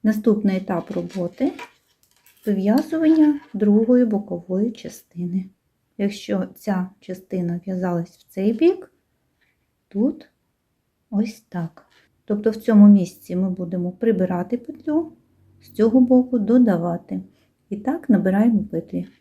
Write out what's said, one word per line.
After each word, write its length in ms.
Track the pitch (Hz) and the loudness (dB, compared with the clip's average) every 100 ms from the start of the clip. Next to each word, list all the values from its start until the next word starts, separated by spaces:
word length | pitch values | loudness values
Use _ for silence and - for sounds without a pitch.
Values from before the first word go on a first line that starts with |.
Наступний 540 | 214 214 226 208 202 185 | 0 0 2 2 0 -2
етап 340 | 190 175 - | -4 -8 -6
роботи — 600 | 180 175 190 175 - 277 - - _ _ _ _ _ _ _ - | -8 -8 -8 -8 -4 -6 -6 -20 _ _ _ _ _ _ _ -4
вив'язування 920 | 196 196 247 311 320 320 320 302 285 - | -2 2 0 0 -2 2 4 4 2 -6
другої 500 | 214 208 208 226 247 | -2 2 2 4 2
бокової 680 | 247 202 208 175 175 185 220 | 2 -2 -6 -10 -6 -4 -4
частини. 800 | - - - _ 170 175 185 185 _ _ _ _ - | -6 -16 -18 _ -10 -6 -6 -8 _ _ _ _ -6
Якщо 500 | 202 202 - 196 185 | -6 -6 -6 -6 -6
ця 360 | - - 190 185 _ | -10 -6 -4 -6 _
частина 600 | - 185 - 180 170 175 190 | -16 -16 -10 -6 -6 -6 -8
в'язалась 440 | 185 180 175 170 | -6 -4 -4 -6
в 120 | _ _ | _ _
цей 240 | - 202 | -2 -2
бік, 400 | 226 330 370 - _ _ _ _ _ _ _ _ _ _ | 2 2 0 -8 _ _ _ _ _ _ _ _ _ _
тут 400 | 196 247 - - _ _ _ _ _ _ _ _ | -4 -4 -4 -18 _ _ _ _ _ _ _ _
ось 300 | 202 226 - | -4 -4 -6
так. 460 | _ 180 165 - _ _ _ _ | _ -10 -10 -14 _ _ _ _
Тобто 260 | _ 208 214 | _ -2 -2
в 60 | 220 | -4
цьому 320 | - 214 208 | 2 8 10
місці 480 | 202 175 - - 180 | 8 4 -8 -8 -4
ми 140 | 190 | -4
будемо 420 | 185 175 180 175 | -6 -6 -6 -6
прибирати 680 | 180 226 196 180 180 185 240 | -4 -2 0 -2 -4 -6 -8
петлю, 540 | - 294 - 302 320 - _ _ _ _ | -10 -14 -4 -4 -4 -12 _ _ _ _
з 80 | _ | _
цього 300 | - 220 247 | -2 2 4
боку 380 | 247 254 254 247 | 4 4 2 -2
додавати. 840 | 202 247 233 175 170 170 - 190 185 _ _ _ _ | 2 4 4 2 -2 -6 -8 -12 -12 _ _ _ _
І 80 | 208 | -10
так 320 | 254 330 - | -6 -6 0
набираємо 560 | 196 180 190 233 214 | 0 2 2 2 2
петлі. 440 | - 165 - 180 175 _ | -2 -8 -8 -10 -10 _